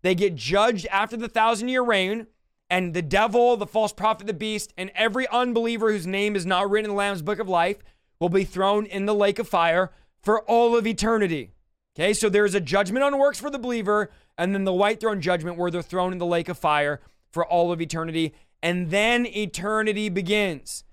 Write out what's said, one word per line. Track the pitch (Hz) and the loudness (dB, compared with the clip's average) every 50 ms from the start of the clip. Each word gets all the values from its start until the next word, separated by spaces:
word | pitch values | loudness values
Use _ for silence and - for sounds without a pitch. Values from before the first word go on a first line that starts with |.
They | - 185 185 | 2 0 2
get | 175 202 196 170 | 2 2 0 0
judged | 127 107 127 175 202 214 240 240 190 165 - | -4 -4 0 2 2 2 2 2 -2 -6 -2
after | 196 196 208 220 240 | -2 -2 -2 -2 -4
the | 226 233 226 | -8 -8 -4
thousand-year | - 226 220 226 233 202 233 247 254 254 | 0 2 2 2 2 0 -2 -2 0 0
reign, | 247 233 220 190 185 185 214 233 220 _ _ _ _ _ _ _ _ _ | 2 2 2 2 2 0 -2 -6 -8 _ _ _ _ _ _ _ _ _
and | 180 185 185 175 160 | -2 0 0 -2 -4
the | 180 | -4
devil, | 170 143 185 196 214 226 202 240 240 247 240 | -2 0 2 2 2 4 4 4 4 4 4
the | 208 202 | 2 -2
false | - - 220 220 208 - | -4 0 0 0 0 -2
prophet, | - 196 220 220 220 202 | 0 0 0 0 0 -4
the | 214 202 | -8 -6
beast, | 151 220 214 214 208 208 - _ | -4 -4 -4 -4 -6 -8 -10 _
and | - 185 190 - | -12 -12 -8 -2
every | 185 220 226 196 254 262 - | 0 0 0 0 -2 -2 0
unbeliever | 220 240 247 247 233 233 233 233 233 220 220 220 | 0 0 0 2 0 0 0 0 -2 0 0 0
whose | 214 202 165 | 0 0 -2
name | 180 196 196 202 208 208 | -4 -2 -2 -2 0 -2
is | 196 165 | -2 -2
not | 185 190 180 196 202 | 0 0 0 2 2
written | 202 214 214 208 | 0 0 0 -2
in | 202 | -2
the | |
Lamb's | 202 202 202 196 175 | -2 -2 -2 -2 -4
Book | 151 175 208 208 | -4 -4 -4 -4
of | 220 | -2
Life | 185 185 170 170 185 202 - - - _ _ _ _ _ _ | 0 2 2 2 2 -2 -6 -10 -20 _ _ _ _ _ _
will | 165 | -2
be | 175 170 196 190 | 2 2 2 0
thrown | - - 180 190 196 208 208 214 | 0 -2 0 2 2 2 2 0
in | 202 185 196 196 | -2 -4 -4 -2
the | 202 214 | 0 2
lake | 202 202 202 196 - | 2 2 2 2 0
of | 226 | -4
fire | - - 180 165 170 165 180 185 170 - _ _ _ _ _ | 0 0 2 2 4 4 2 0 0 -4 _ _ _ _ _
for | _ 208 214 220 | _ 0 0 2
all | 208 - 233 233 240 233 233 | 2 2 4 4 6 6 4
of | 233 202 | 4 2
eternity. | 226 214 - 196 226 226 220 208 180 165 147 110 92 _ _ _ _ _ _ _ _ _ | 0 -2 0 0 0 2 2 2 0 -2 -4 -6 -10 _ _ _ _ _ _ _ _ _
Okay, | - 160 202 | -2 0 0
so | 214 - 220 | 2 2 0
there's | 208 185 208 208 202 185 | 2 4 4 4 4 2
a | 202 | 0
judgment | 170 123 147 202 208 180 208 254 277 | -2 0 0 0 0 0 0 0 2
on | 285 277 277 | 2 2 4
works | 277 285 277 - | 2 2 2 -2
for | 320 330 | -8 -6
the | 285 269 | -6 -6
believer, | 226 247 240 233 208 196 208 214 202 - - _ _ _ _ | -4 -4 -4 -2 0 0 0 0 0 -4 -8 _ _ _ _
and | - 175 185 196 | -4 -2 -2 0
then | 196 190 | -2 -2
the | 190 180 | 0 2
white | 180 202 208 226 220 | 2 2 2 2 0
throne | 214 220 214 190 | -2 -2 -2 -2
judgment | 143 180 180 175 151 175 175 | 0 0 -2 0 -2 -6 -4
where | 170 175 175 | -4 -4 -2
they're | 165 175 170 | -2 -4 -6
thrown | - 175 185 180 185 | -4 -2 -2 -2 -2
in | 185 | -2
the | 180 175 | -4 -2
lake | 170 175 170 170 - | 0 0 -2 -2 -4
of | 175 | -8
fire | - - 160 151 147 147 147 147 135 - - _ _ _ _ | -2 0 2 2 2 2 0 -2 -6 -10 -20 _ _ _ _
for | - 170 - | -4 -4 -2
all | - 175 175 170 175 | 0 2 2 2 2
of | 175 165 | 0 -4
eternity, | 165 156 - 165 160 165 160 165 160 151 - _ - _ _ _ | -4 -6 -6 -6 -6 -4 -2 -2 -2 -4 -6 _ -20 _ _ _
and | - 170 175 180 180 156 | -4 -2 -2 -2 -2 0
then | 175 202 214 226 240 240 240 | 0 2 2 2 2 0 0
eternity | 220 196 214 214 180 - - 175 208 214 214 214 214 208 208 214 214 | -2 -4 -6 -6 -6 -6 -6 -4 -2 -2 0 0 0 -2 -2 -4 -2
begins. | 175 196 190 170 208 214 208 190 160 135 - - - - - _ | -4 -4 -2 0 0 0 0 -2 -4 -8 -10 -14 -14 -14 -16 _